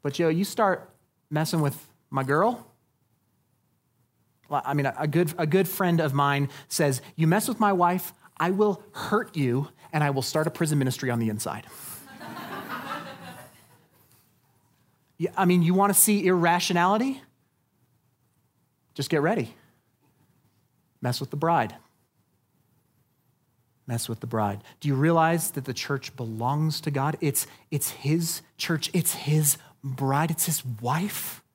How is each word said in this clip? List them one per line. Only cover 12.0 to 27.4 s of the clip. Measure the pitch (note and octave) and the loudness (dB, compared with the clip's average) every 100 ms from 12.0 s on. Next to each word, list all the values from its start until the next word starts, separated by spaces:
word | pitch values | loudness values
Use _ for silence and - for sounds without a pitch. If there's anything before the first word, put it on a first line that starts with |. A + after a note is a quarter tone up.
| - - - - - - - - - D#4+ - - - - - - _ _ _ _ _ _ _ _ _ _ _ _ _ _ _ _ | -18 -18 -16 -14 -12 -12 -10 -12 -10 -12 -12 -16 -18 -18 -20 -20 _ _ _ _ _ _ _ _ _ _ _ _ _ _ _ _
Yeah, | E3+ - | -4 0
I | |
mean, | F#3 F3+ | 4 4
you | E3 | 4
wanna | F#3 G3+ | 4 4
see | G3 - G#3 F3+ | 4 4 4 2
irrationality? | F#3 E3+ F3 - F3 F3+ G#3+ C4 C4 - _ _ _ _ _ _ _ _ _ _ _ _ _ _ _ _ | 2 4 2 2 2 2 2 0 -4 -14 _ _ _ _ _ _ _ _ _ _ _ _ _ _ _ _
Just | - C#3 | -8 -2
get | D#3+ | 2
ready. | D#3 A3+ A2+ - _ _ _ _ _ _ _ _ _ _ _ _ _ _ | 2 0 -4 -10 _ _ _ _ _ _ _ _ _ _ _ _ _ _
Mess | B2 B2+ | -4 -4
with | C3+ | -6
the | D3 | -2
bride. | D#3+ E3+ A2 - _ _ _ _ _ _ _ _ _ _ _ _ _ _ _ _ _ _ _ _ - | 2 2 0 -6 _ _ _ _ _ _ _ _ _ _ _ _ _ _ _ _ _ _ _ _ -8
Mess | A#2+ - | -6 -6
with | A2+ | -8
the | B2 | -4
bride. | A#2 G#2 G2+ - - | -2 -2 -4 -12 -6
Do | D3 | -2
you | |
realize | C3+ D#3 E3+ D#3+ E3+ D#3+ | 2 4 4 4 2 -2
that | - C3 | -6 -8
the | |
church | A#2+ - C#3 - - | -8 -4 -6 -6 -10
belongs | A2+ A2 A#2+ D3 D#3 D3 | -8 -4 -2 0 0 -2
to | - | -4
God? | C#3 C#3 D3+ | -2 -2 0
It's, | D3+ C3+ | -2 -2